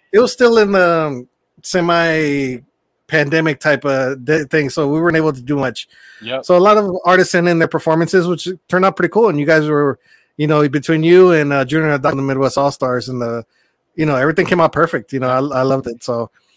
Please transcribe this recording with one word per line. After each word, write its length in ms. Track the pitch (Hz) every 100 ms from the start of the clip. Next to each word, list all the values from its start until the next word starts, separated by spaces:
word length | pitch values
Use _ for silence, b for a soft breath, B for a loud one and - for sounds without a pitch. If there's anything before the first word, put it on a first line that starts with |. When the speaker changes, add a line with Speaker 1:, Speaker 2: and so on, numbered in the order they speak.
| b
Speaker 1:
it 80 | 202
was 100 | 247
still 260 | - 240 233
in 120 | 208
the, 160 | 196 175
um, 400 | 165 156 127 123 _ _ _
semi-pandemic 2000 | - 185 170 170 165 160 151 143 135 120 - _ _ _ _ 160 143 160 160 147
type 240 | 156 139
of 400 | 143 135 131 135
de-, 200 | 123 160
thing, 260 | 143 156 139
so 160 | 165 143
we 120 | 156
weren't 160 | 170 165
able 160 | 156
to 100 | 131
do 140 | 123 143
much. 320 | 131 107 - B B B
Speaker 2:
Yep. 220 | 110 131
Speaker 1:
So 120 | - 180
a 20 |
lot 160 | 202 214
of 180 | 202 180
artists 280 | 175 185 180
sent 160 | 180 175
in 100 | 170
their 80 | 160
performances, 600 | 151 165 160 185 190 175
which 180 | 170 175 185 -
turned 160 | 180
out 100 | 190 185
pretty 140 | 175
cool. 180 | 202 226
And 120 | 147
you 60 | 143
guys 200 | 160 151
were, 300 | 147 143 123 b b b -
you 100 | 151
know, 220 | 151 147
between 340 | 143 151 160
you 300 | 165 180 185
and, 200 | 160 143
uh, 120 | 143
Junior 340 | 127 156 156 143
Nadal 120 | 135
and 80 | 135
the 40 |
Midwest 340 | 135 131 135 139
All-Stars 500 | 139 - 131 123 120
and 120 | 127
the, 240 | 117 117 113 _ _ _ _ -
you 100 | 156
know, 80 | 139
everything 300 | 147 160 175
came 140 | 180
out 120 | 160
perfect. 400 | 147 160 127 -
You 60 | 135
know, 80 | 127
I, 100 | 131
I 240 | 143 131
loved 240 | 135 135 123
it. 160 | 233
So 260 | - 120 110 _ _